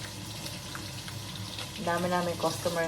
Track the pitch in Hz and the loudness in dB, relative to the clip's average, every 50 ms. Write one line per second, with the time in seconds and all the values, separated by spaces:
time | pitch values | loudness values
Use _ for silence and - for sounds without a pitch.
0 | - - - - - - - - - - - - - - - - - - - - | -4 -4 -6 -6 -6 -6 -6 -4 -4 -4 -4 -4 -6 -6 -6 -6 -6 -6 -6 -6
1 | - - - - - - - - - - - - - - - - 170 170 170 170 | -6 -6 -6 -6 -6 -6 -6 -6 -6 -6 -6 -6 -6 -6 -4 -2 2 2 4 4
2 | 180 180 180 180 175 175 165 - - 160 - - - 175 170 165 165 | 4 4 4 6 4 4 2 4 2 2 2 4 2 2 4 4 2